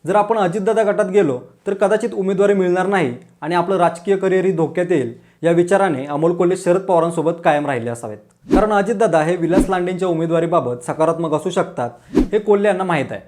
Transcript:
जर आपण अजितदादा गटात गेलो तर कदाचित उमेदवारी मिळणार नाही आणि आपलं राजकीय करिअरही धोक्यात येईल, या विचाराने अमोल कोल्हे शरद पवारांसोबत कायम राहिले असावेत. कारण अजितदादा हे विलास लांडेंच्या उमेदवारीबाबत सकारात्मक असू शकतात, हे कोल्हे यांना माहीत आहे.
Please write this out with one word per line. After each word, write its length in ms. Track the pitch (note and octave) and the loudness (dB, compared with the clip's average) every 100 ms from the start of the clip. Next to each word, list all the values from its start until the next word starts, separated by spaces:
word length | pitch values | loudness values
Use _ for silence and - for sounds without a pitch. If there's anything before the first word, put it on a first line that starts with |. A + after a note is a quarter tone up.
| D3 | 0
जर 80 | G#3 | 0
आपण 220 | G#3 A3+ | 2 0
अजितदादा 460 | F3+ G3 G3 A3 | 0 0 0 2
गटात 260 | G#3 G3+ G3 | 0 0 2
गेलो 260 | G3+ D#3+ B2 - _ - | 2 2 -2 -8 _ -8
तर 60 | |
कदाचित 400 | G3 G3+ G#3+ A#3 | -2 0 0 -2
उमेदवारी 400 | G#3+ F#3+ F#3+ G3+ | -2 -2 2 2
मिळणार 340 | G3 F3+ F3+ F#3 | 2 2 0 0
नाही 260 | G3+ C#3 A#2+ - _ | 0 -2 -4 -16 _
आणि 140 | D3+ F3 | -2 -2
आपलं 220 | F3 F#3+ | 0 2
राजकीय 380 | E3+ E3+ - F#3+ | 2 0 -2 0
करिअरही 360 | F#3+ F#3 F#3 | 2 2 0
धोक्यात 400 | E3 D#3 - F3+ | 0 -2 -2 0
येईल, 220 | E3 A#2 A#2 _ _ | 0 -2 -8 _ _
या 80 | D#3+ | 0
विचाराने 540 | E3+ F3 G3 G3 C3 C#3+ | 2 4 2 2 -2 -4
अमोल 280 | D3 E3 F3 | 0 0 2
कोल्हे 220 | F3+ F#3 | 0 0
शरद 240 | F3 F3+ | 0 0
पवारांसोबत 600 | F#3 E3+ E3 E3+ D#3 E3+ | 2 2 2 0 -2 0
कायम 220 | E3+ D3 C#3+ | 0 0 0
राहिले 240 | B2+ A#2 | -4 -4
असावेत. 280 | A#2 A2+ G#2+ _ _ - | -8 -10 -14 _ _ 0
कारण 180 | F#3 G#3+ | 2 4
अजितदादा 500 | G#3 G3 G#3+ A3 E3 | 2 0 0 2 2
हे 140 | D#3 F3+ | 0 -2
विलास 340 | E3 F3+ F3+ | 2 2 2
लांडेंच्या 380 | F#3 F3+ F#3 F#3 | -2 -2 -2 -2
उमेदवारीबाबत 760 | E3 E3 E3 E3 E3+ B2 B2 | -2 0 0 2 0 0 -6
सकारात्मक 500 | - C#3+ D#3+ D#3 E3 | -8 0 0 0 -2
असू 160 | D3+ F3 | -2 -2
शकतात, 400 | F#3 - - A#2+ - - - | -2 -4 -4 -8 -8 -4 -2
हे 160 | - G#3 | 0 -2
कोल्हे 280 | G#3 G3+ G3+ | 2 2 2
यांना 160 | F#3 | 0
माहीत 280 | F#3+ D#3+ A#2 | -2 -2 -4
आहे. 100 | G#2 | -10